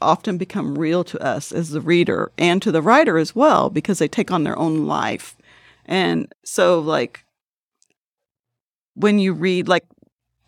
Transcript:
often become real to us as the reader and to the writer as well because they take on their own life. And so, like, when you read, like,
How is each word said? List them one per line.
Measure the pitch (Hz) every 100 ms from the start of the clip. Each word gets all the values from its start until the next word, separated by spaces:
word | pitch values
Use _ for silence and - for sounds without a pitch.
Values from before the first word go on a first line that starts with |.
often | 151 165 220 180
become | 185 208 156 143
real | 160 175
to | 170 -
us | 135 117 -
as | - 160
the | 151
reader | 160 175 170 87 - -
and | 175 185
to | 208
the | 160
writer | 156 269 320 160
as | 156 -
well | 302 - -
because | 151 - 185
they | 151
take | - -
on | 175
their | 147 -
own | 165 156 147
life. | 151 107 - - - _ _ _ _ -
And | 190 175 165 - _
so, | - - 180 175
like, | 156 151 120 - _ _ _ _ _ _ _ _ _ _ _ _ _ _ _ _ _ -
when | 208 208
you | 190
read, | 156 185 180 -
like, | 175 - _ _ _ _ _